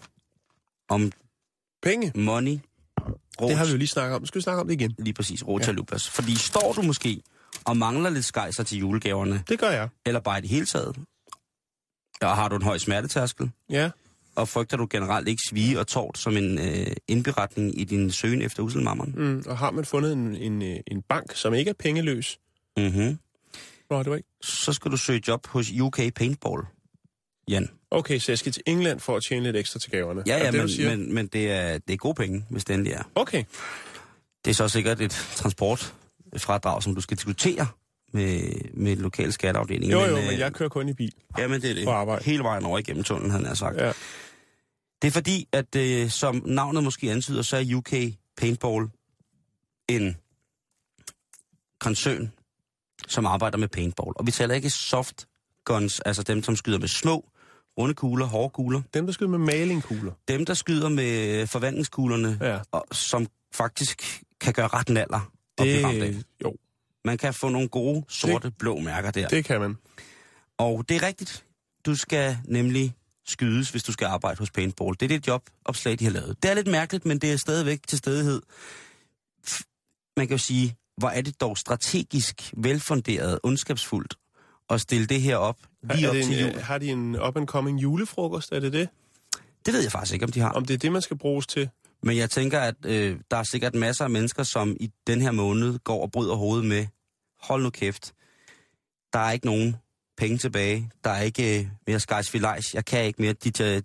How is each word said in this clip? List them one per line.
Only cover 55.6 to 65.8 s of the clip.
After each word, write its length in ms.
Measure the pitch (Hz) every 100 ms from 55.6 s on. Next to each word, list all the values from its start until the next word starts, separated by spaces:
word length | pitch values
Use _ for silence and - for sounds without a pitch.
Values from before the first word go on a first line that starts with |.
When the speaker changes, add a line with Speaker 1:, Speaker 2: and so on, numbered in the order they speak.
| -
Speaker 1:
guns, 340 | 110 101 -
altså 240 | 104 101
dem, 200 | 101 104
som 120 | 104 110
skyder 220 | - 98
med 80 | 92
små, 420 | - 160 160 - _ - - _ -
runde 160 | 131
kugler, 320 | 151 135 123 131
hårde 240 | 110 131
kugler. 320 | - 123 135 131
Speaker 2:
Dem, 120 | 151 180
der 80 |
skyder 160 | 180 196
med 100 | 175
malingkugler. 720 | 156 151 175 170 - 107 98 87 -
Speaker 1:
Dem, 180 | 135 170
der 80 |
skyder 360 | 180 - 160 156
med 580 | 147 123 113 107 107 110
forvandlingskuglerne, 920 | 123 131 151 151 - 127 117 110 104
Speaker 2:
Ja. 180 | 131 101 101
Speaker 1:
og 140 | - -
som 360 | - - 120 110 - _
faktisk 720 | - 117 - 139 - - - - _
kan 120 | -
gøre 140 | 117 113
ret 220 | 120 127
naller 420 | 113 - 104 98 _ _ -
at 60 |
blive 220 | 135 143